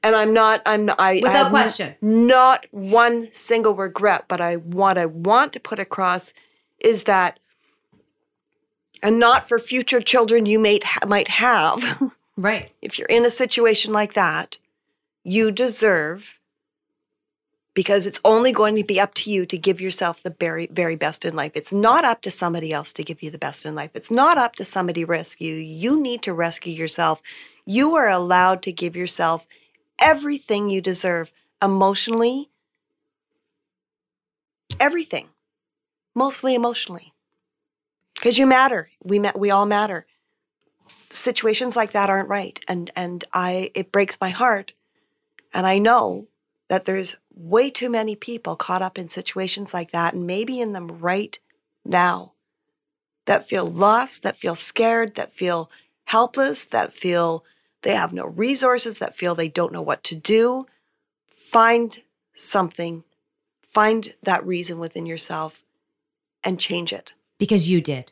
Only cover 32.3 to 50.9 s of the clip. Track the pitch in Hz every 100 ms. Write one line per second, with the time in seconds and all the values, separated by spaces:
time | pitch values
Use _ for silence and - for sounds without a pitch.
32.3 | 262 285 _ _ _ _ _ _ _ _
33.3 | _ _ _ _ _ _ _ _ _ _
34.3 | _ _ _ _ - 285 339 311 160 -
35.3 | _ _ _ _ _ _ _ _ 233 269
36.3 | 262 262 247 233 233 - 175 - _ _
37.3 | _ _ _ _ _ _ _ _ - 233
38.3 | 233 269 254 262 214 156 _ 185 202 202
39.3 | - 202 196 208 208 208 170 _ _ _
40.3 | _ _ _ _ _ _ _ _ - -
41.3 | 240 220 214 247 240 214 208 202 196 190
42.3 | 202 185 - - 180 175 - 180 180 -
43.3 | 185 180 185 185 - 185 202 190 - 190
44.3 | 185 247 202 196 _ _ _ _ _ _
45.3 | _ _ 185 185 196 214 240 101 131 214
46.3 | _ _ _ _ 185 185 190 175 - _
47.3 | - 165 214 269 262 247 233 220 208 -
48.3 | 233 165 165 - 185 185 190 170 - -
49.3 | 190 190 - 202 180 165 170 170 180 175
50.3 | 190 233 254 226 196 170